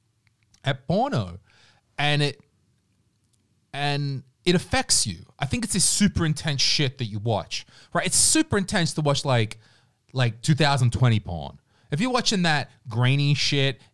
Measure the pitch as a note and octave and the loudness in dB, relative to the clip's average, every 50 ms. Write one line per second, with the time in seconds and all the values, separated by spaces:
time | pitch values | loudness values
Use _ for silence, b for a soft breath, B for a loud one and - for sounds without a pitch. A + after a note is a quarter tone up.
0 | _ _ _ _ _ _ _ _ _ _ _ _ - C#3 C#3 - _ - E3+ G#3 | _ _ _ _ _ _ _ _ _ _ _ _ -6 -6 -6 -6 _ -2 0 0
1 | B3 C#4+ B3 B2+ G2 F2 E2+ F#2 _ _ _ _ _ _ _ _ _ _ _ - | 0 0 -2 -4 -4 -4 -8 -16 _ _ _ _ _ _ _ _ _ _ _ -4
2 | C#3+ D3 D3 D3 D3 C#3 C3 _ _ _ _ _ _ _ _ _ _ _ _ _ | -2 0 2 2 0 -2 -2 _ _ _ _ _ _ _ _ _ _ _ _ _
3 | _ _ _ _ _ _ _ _ _ _ _ _ _ _ - C#3 C#3+ C#3+ C#3+ C#3+ | _ _ _ _ _ _ _ _ _ _ _ _ _ _ -8 -4 -2 -2 -2 -2
4 | C#3+ C#3 C#3 B2+ - _ _ _ - F3 F3 F3 - - - C4 B3+ - - - | -2 -4 -6 -8 -10 _ _ _ 0 2 2 2 0 0 -2 -2 0 0 0 0
5 | - - E2+ F2 G2 _ _ - - - - A#3+ - - - F#3+ - - - - | 0 -2 -6 -10 -14 _ _ -8 -6 -4 -4 -4 -4 -2 -2 0 0 0 2 2
6 | G#3 F#3+ - - E3 D#3 D#3 - - D#3+ C#3+ C3 - - - - D3 B2+ - - | 2 2 2 2 0 0 0 -2 -4 -4 -2 0 0 0 2 0 0 -2 -2 -4
7 | B2+ G#2 G#2 G#2 G#2 A#2 A2 F#2+ - - - - - b b b b b b F3 | -8 -6 -6 -4 -2 -2 -2 -2 -2 -6 -10 -12 -12 b b b b b b -4
8 | D#3 F#3 - - - - - D#4+ D#4 - - G3+ F#3+ - - F#3+ E3 D3+ - - | -2 0 2 2 4 4 4 2 2 2 0 -2 -2 0 0 0 0 0 -2 -2
9 | D3+ D3 C#3+ - - C#3+ B2+ A#2+ A2 G#2+ - - - _ _ _ _ _ _ _ | 0 0 0 0 0 0 2 2 0 0 -4 -14 -20 _ _ _ _ _ _ _
10 | _ _ - C3 B2+ A#2 G#2+ - - - D3+ B2+ D#3+ C#3+ C#3+ C3 B2 A#2+ - - | _ _ -4 -2 0 0 -2 -4 0 0 2 2 4 2 2 2 2 2 2 4
11 | C3 A#2+ A2 G#2 - - F2+ D#2+ C#2+ - - - _ _ _ _ _ - D3 D3 | 2 4 4 2 0 -4 -10 -10 -10 -12 -14 -18 _ _ _ _ _ -8 -4 -2
12 | A3+ B3+ A#3+ A#3+ - - A3+ F#3+ F3 E3+ D3+ C#3+ A#2+ - _ _ - - G#2 A#2 | -2 0 0 0 0 0 0 0 2 0 0 0 -2 -6 _ _ -14 -8 -2 0
13 | B2 B2+ C3+ C#3+ C#3+ C#3+ D3 D3 - - D3 C#3 C3+ C#3 C3+ - - _ | 2 2 2 2 2 2 2 2 0 0 0 0 0 0 -2 -4 -12 _